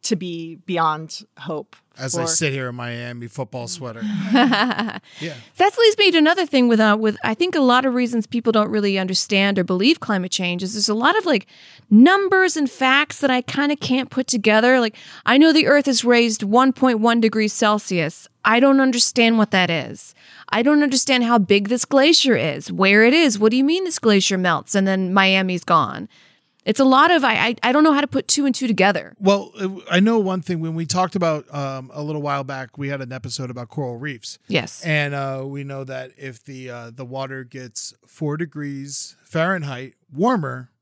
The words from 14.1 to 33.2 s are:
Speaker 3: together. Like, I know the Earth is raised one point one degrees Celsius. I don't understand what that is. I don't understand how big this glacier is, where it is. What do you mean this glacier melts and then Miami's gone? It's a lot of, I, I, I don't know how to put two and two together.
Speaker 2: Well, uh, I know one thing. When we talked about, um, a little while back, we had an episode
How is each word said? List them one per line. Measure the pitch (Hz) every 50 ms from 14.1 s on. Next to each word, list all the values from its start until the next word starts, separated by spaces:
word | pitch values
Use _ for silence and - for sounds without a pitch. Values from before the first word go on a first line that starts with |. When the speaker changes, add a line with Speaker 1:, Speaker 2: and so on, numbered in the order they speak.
| - 254 262
Speaker 3:
together. | - - 214 196 220 214 220 226 247 262 254
Like, | 233 220 - - - - - - _
I | - 240
know | 277 311 320
the | 302 320 311
Earth | - 285 294 277 285
is | 254 - -
raised | 240 240 233 240 233 214 - 214
one | 196 208 240 262 269
point | 254 - 262 254 240 214
one | 220 233 233 233
degrees | 226 214 208 220 214 208
Celsius. | - - 233 208 214 208 - - 185 175 156 151 - - - _ _ _ -
I | 214 226 240
don't | 262 277 269 269
understand | 262 262 240 240 - - - 247 233 226 226
what | 220 214 208
that | - 190 180 170
is. | 170 156 127 117 - - - - - _ _ - - - - -
I | - 214
don't | 233 277 302 294 294
understand | 277 262 262 - - 269 247 240
how | 233 240
big | 226 190 - 202 202 202
this | 202 247 247 -
glacier | _ 277 269 269 320 330 - - 269 226
is, | 127 120 156 135 - - -
where | 180 170 190 196 202 214 220
it | 240 285
is. | 330 330 277 214
What | 202 214 220
do | 226
you | 262 269
mean | 285 330 370 381
this | 359 311 -
glacier | - 226 208 196 185 - 196
melts | 185 185 180 165 - - - -
and | 202 190
then | 190 190 190 190 180 190
Miami's | 202 190 190 190 190 190 185 180 175 -
gone? | - 175 160 135 - - - - - _ _ _ _ _ _ _ _ _ _ _
It's | - 214 -
a | 269
lot | 262 262 262 302 349
of, | 359 320 269
I, | 247 -
I, | - 160 233 240 - -
I | 233
don't | 254 294 302
know | 320 285
how | 277
to | 285
put | 269 - 269 -
two | - - 294 277
and | 277 254
two | - 262
together. | 226 214 156 185 202 196 175 - - - _
Speaker 2:
Well, | 202 196 202 202 196 - _ -
uh, | 196 190 190 185 - -
I | 175 180
know | 196 220 233 226
one | 202 190 185 185
thing. | 160 - 180 160
When | 160 160 160
we | 165 165
talked | - - 180 185 180 -
about, | 196 170 165 156 151 139 _ 147
um, | 143 139 135 135 131 131 127 -
a | 147 147
little | 151 156 151
while | 143 147 139 139 135
back, | 135 139 131 131 120 _
we | 143 143 139
had | 143 135
an | 135 123
episode | 131 131